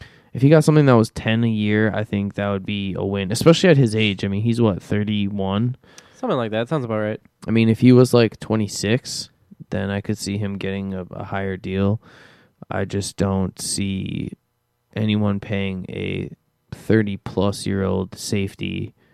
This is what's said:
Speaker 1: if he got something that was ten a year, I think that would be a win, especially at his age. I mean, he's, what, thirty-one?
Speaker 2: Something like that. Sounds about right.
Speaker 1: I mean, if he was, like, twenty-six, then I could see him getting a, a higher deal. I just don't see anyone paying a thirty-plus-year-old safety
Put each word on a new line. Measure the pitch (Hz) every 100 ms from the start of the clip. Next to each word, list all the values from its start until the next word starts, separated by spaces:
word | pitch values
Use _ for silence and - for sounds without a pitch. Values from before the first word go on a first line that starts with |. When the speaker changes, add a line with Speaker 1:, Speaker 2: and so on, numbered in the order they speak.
| - _ _
Speaker 1:
if | 123
he | 135
got | 156
something | 151 151 139
that | 120
was | 110
ten | - 113 113
a | 117
year, | 110 104 107 107
I | 98 107
think | 104 101 98
that | 101
would | 98 92
be | 104 98 85
a | 98
win, | 98 95
especially | 113 160 165 185
at | 143
his | 120 110
age. | 110 95
I | 98
mean, | 98
he's, | 113 117
what, | 113 90
thirty-one? | - 104 104 104 101 101 95 98 120 127 _ - - _
Speaker 2:
Something | 247 151
like | 113
that. | 107 120
Sounds | 160 123
about | 110
right. | 107 110 _ _ -
Speaker 1:
I |
mean, | 113 113
if | 110
he | 127
was, | 123 127
like, | 120 110 -
twenty-six, | - 110 104 - 98 120 - - - _ _ - -
then | 95 98
I | 101
could | 101 104
see | - 101
him | 104 98
getting | 95 98 98
a, | 95 90
a | - -
higher | 98 98 92
deal. | - 95 98 107 - - - _ _ _ -
I | 98 98
just | 101 95 -
don't | 98 95 92 -
see | - - 98 95 98 - - - _ _ _ _ _ -
anyone | 110 104 104 98
paying | - 101 98 95 90
a | - 95 95 98 - _ _ _ - - 110 104
thirty-plus-year-old | 98 - - 101 98 101 98 95 95 92 -
safety | - 104 98 - 95 92 110 - _